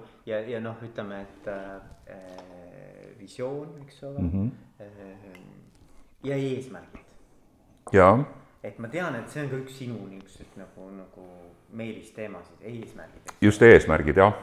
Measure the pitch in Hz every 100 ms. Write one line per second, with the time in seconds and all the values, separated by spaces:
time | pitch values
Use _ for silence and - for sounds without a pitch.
0 | - - - 107 113 117 113 113 117 117
1 | 101 98 98 - - 98 98 98 - -
2 | - 98 92 92 92 90 87 95 98 98
3 | 98 101 98 - 127 143 156 156 139 -
4 | 139 139 85 95 107 - - - 101 101
5 | 98 98 101 92 98 98 - - - -
6 | - - 135 139 135 127 - 90 - -
7 | - - - _ _ _ _ _ - 98
8 | 92 113 147 - - _ 107 - 113 156
9 | 180 120 110 151 143 131 131 - 123 110
10 | 98 95 95 - - - 92 - 92 95
11 | 92 - 92 90 85 87 _ 113 113 -
12 | - - 104 90 85 - 107 120 104 -
13 | 80 - - - 104 104 117 90 80 80
14 | 76 73 98 104